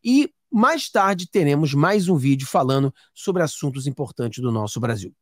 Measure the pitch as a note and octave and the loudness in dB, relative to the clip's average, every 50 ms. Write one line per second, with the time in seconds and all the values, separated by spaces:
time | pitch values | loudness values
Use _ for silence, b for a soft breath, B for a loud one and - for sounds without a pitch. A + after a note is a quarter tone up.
0 | _ A3+ B3+ C#4 C#4+ - _ _ _ _ - G#3 A#3 C#4 E4 D4+ - - - A3+ | _ 4 4 4 4 2 _ _ _ _ 0 2 2 2 2 0 -6 -2 0 2
1 | F#3+ F#3+ G3+ F3 F3+ - - G3+ D#3+ C#3+ C#3+ D3 E3 C#3+ C3+ C#3+ D3+ F3+ G#3 G#3+ | 2 2 0 -2 -6 -2 0 2 2 2 2 2 0 0 2 2 2 2 2 2
2 | F3+ F3 F#3 C#3+ B2+ C#3 C#3 C3 C3+ - - F#3 C3+ B2+ C3+ C#3 C#3 C3+ b b | 2 2 0 2 2 2 0 0 -2 -2 0 0 2 2 2 2 0 0 b b
3 | b b b - - G3+ F3+ F#3 E3 D3 - - - C#3+ C3 C3+ B2+ C#3+ C3 - | b b b -8 -6 -4 0 0 -2 -2 -4 -6 -6 -6 -6 -6 -8 -8 -6 -6
4 | C#3+ - - - A#2+ A#2 - - B2 B2 A2+ A2 G#2+ G#2 - A#2 A#2 A#2 A2+ G2+ | -10 -10 -6 -6 -6 -6 -6 -4 -4 -2 -2 -2 -4 -4 -6 -4 -4 -2 -4 -4
5 | F#2 E2+ _ _ | -8 -12 _ _